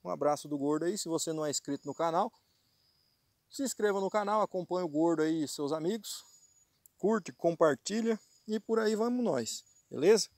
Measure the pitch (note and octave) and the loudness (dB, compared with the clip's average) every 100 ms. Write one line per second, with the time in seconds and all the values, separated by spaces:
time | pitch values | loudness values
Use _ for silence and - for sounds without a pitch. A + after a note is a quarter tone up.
0 | - F2+ C#3 D3 D3 D3 C#3+ D#3 E3+ G#3 | -6 -2 0 0 -4 -4 -2 0 -2 -4
1 | E3+ D#3+ - D#3 D3+ C#3 - C#3 C#3+ - | -4 -4 -4 -4 -4 -6 -6 -8 -8 -4
2 | E3 E3 A3+ _ _ _ _ _ _ _ | 0 0 -2 _ _ _ _ _ _ _
3 | _ _ _ _ _ - C4+ - G#3 G3 | _ _ _ _ _ -6 -6 0 0 2
4 | F#3+ G#3+ G3+ G#3+ G3 F#3 E3+ F3+ F3 D3 | 0 0 0 0 0 -2 -4 -2 0 2
5 | E3+ D#3+ D#3 D#3+ C#3+ - C#3+ D#3 D#3+ A3 | 2 4 2 0 -2 -4 -4 -2 -2 -4
6 | - - - - _ _ _ _ - _ | -8 -14 -16 -20 _ _ _ _ -20 _
7 | G3+ A3 E3 - E3+ E3 D#3+ C#3 - G#3+ | 0 0 -2 -2 -2 4 4 4 -2 -2
8 | A3+ A3 _ _ - G#3+ - A3+ A3 G#3+ | 0 -2 _ _ -6 -6 0 2 2 2
9 | A#3 B3 A3+ C3+ A2+ - _ _ _ B2 | 0 0 0 0 -2 -8 _ _ _ 2
10 | D#3+ A3 - | 4 4 2